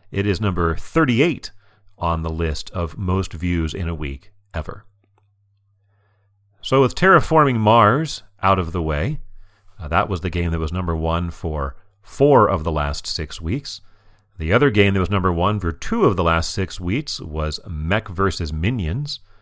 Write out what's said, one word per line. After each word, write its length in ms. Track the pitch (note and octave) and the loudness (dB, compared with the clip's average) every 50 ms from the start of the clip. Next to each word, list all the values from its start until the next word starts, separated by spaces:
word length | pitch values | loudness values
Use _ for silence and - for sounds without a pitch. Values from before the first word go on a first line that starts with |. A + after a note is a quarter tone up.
| _ - | _ -8
It 160 | - G2 G2 | -4 -2 0
is 160 | G#2 F#2+ E2 G#2+ | 0 0 0 0
number 340 | G2+ F2+ F2 F2 E2 E2 | -2 0 2 0 0 0
thirty-eight 760 | - - - - D#3+ D#3+ C3+ A#2+ A2+ C#3+ F3 C#3+ - - - - - _ _ _ _ _ - - | -2 -4 -2 0 2 2 4 4 4 4 2 2 -2 -8 -16 -18 -18 _ _ _ _ _ -20 -12
on 260 | _ F2 E2+ E2 E2 D#2+ | _ -4 -2 -2 -2 -2
the 80 | E2 | -4
list 400 | D#2+ D#2+ E2+ D#2+ D2+ - - - | -4 -2 -2 -2 -2 -4 -8 -8
of 280 | - F#2 F2 E2 - - | -6 -6 -6 -6 -6 -6
most 340 | G2 F2+ F2+ F#2+ F#2+ - - | -2 -2 0 0 -2 -4 -6
views 400 | D#2+ E2 F2 F2 E2+ E2 D#2 - | -6 -2 -2 0 0 0 -2 -4
in 160 | - F2+ E2 | -4 -6 -6
a 60 | E2+ | -6
week 380 | D2+ D2 C#2 C#2 C#2 - - _ _ _ _ - | -6 -6 -8 -8 -10 -14 -20 _ _ _ _ -10
ever. 320 | E2 D2+ - - - - - _ _ _ _ _ _ _ _ _ _ _ _ _ _ _ _ _ _ _ _ _ _ _ _ _ _ _ _ _ _ _ _ _ _ | -8 -8 -8 -12 -14 -18 -20 _ _ _ _ _ _ _ _ _ _ _ _ _ _ _ _ _ _ _ _ _ _ _ _ _ _ _ _ _ _ _ _ _ _
So 200 | - - C#3 C3+ | -6 0 2 4
with 160 | C3+ B2 - | 4 2 2
Terraforming 640 | - E3+ F#3+ F#3+ D#3+ B2 - D#3+ D#3+ D3+ C#3 B2+ A2+ | 2 4 6 6 6 6 4 4 4 4 4 4 4
Mars 680 | A2 G#2+ A2+ A#2 A2 G#2 A#2 D3 E3 D3+ - - - - _ _ - | 4 6 6 8 6 6 4 4 0 -4 -6 -10 -12 -18 _ _ 2
out 160 | F#2+ G2 F#2 | 2 2 2
of 140 | F2+ E2 E2 | 2 -2 -2
the 100 | F#2 D#2+ | -2 -2
way, 380 | D#2 D2+ D2 E2+ A#2+ D#3 - - - - - - - _ _ _ - - - | 0 0 0 -2 -2 -4 -6 -8 -10 -14 -18 -18 -20 _ _ _ -20 -16 -14
uh, 80 | F2 - | -8 -2
that 200 | E2 F#2 F2+ - | 0 0 2 2
was 120 | G2 E2+ | -2 -2
the 80 | E2+ F#2 | -2 -2
game 220 | D#2+ F2 F2 E2+ | -2 0 -2 0
that 80 | E2 E2 | 0 -2
was 140 | D#2+ D#2 - | -2 -2 -4
number 240 | F#2 F2+ E2+ E2 | -4 -2 -2 -2
one 340 | D#2+ D#2+ D#2+ E2 E2+ F2 E2+ | -2 -2 -2 -2 -2 -2 -4
for 460 | D#2+ - - E2 D2+ D2 C#2+ C#2 - - - - _ _ _ | -6 -6 -8 -6 -4 -4 -6 -6 -8 -12 -20 -20 _ _ _
four 460 | - - - C#3 D3 C#3+ B2 G#2+ - | -18 0 2 4 6 8 6 6 6
of 160 | G2 E2+ D#2 | 2 0 -2
the 80 | E2 D#2+ | -2 -2
last 340 | D2+ D2 C#2+ D2+ - - | -2 -2 -2 -4 -6 -6
six 340 | - - - D#2+ D2 - - | -8 -6 -6 -6 -8 -10 -8
weeks. 400 | D#2+ D#2+ G#2 D3 D3 - - - - - - _ _ - _ _ _ _ _ - | -6 -4 -4 -4 -6 -10 -14 -14 -16 -20 -20 _ _ -20 _ _ _ _ _ -8
The 140 | D#2+ D#2 F#2 | -4 0 2
other 180 | A#2+ C#3+ C#3+ | 4 4 4
game 240 | A2 G#2 G2+ G2+ G2 | 4 4 4 4 4
that 60 | G2 | 2
was 100 | F#2 E2 | 0 0
number 220 | G2+ G2 F2+ F#2+ F2 | 0 0 2 2 2
one 280 | E2 F2 G2 G#2+ G#2+ | 2 2 0 0 0
for 100 | G2+ E2+ | -2 -4
two 340 | D#2+ - - - A3 A#3+ G#3 | -4 -4 -4 -2 0 4 4
of 120 | C#3 G2 | 4 4
the 80 | F2 F2 | 2 2
last 280 | E2 E2 E2 E2+ - - | 2 2 2 0 -2 -2
six 280 | - F#2+ F2 - - | -4 -4 -4 -6 -8
weeks 400 | F2+ F2 G2 C3+ D#3 - - - | -4 -4 -4 -4 -4 -6 -10 -10
was 400 | - F2 D2+ D#2 D#2 D#2 D#2 - - - | -10 -8 -6 -4 -4 -4 -6 -8 -10 -10
Mech 400 | F2 D2+ D#2 D#2+ F#2+ A2 A2+ - | -8 -6 -2 -2 -2 -2 -2 -6
versus 440 | F#2 E2 F#2+ G2 F2 - F2+ D2+ D2+ | -4 -2 0 0 0 -2 -6 -4 -4
Minions. 680 | D#2 D#2+ G#2 C3 A#2+ F2+ D2+ F2 B2+ D3 C#3+ - - - _ - - | -2 -2 0 0 0 -2 -2 -4 -4 -6 -6 -10 -12 -14 _ -20 -20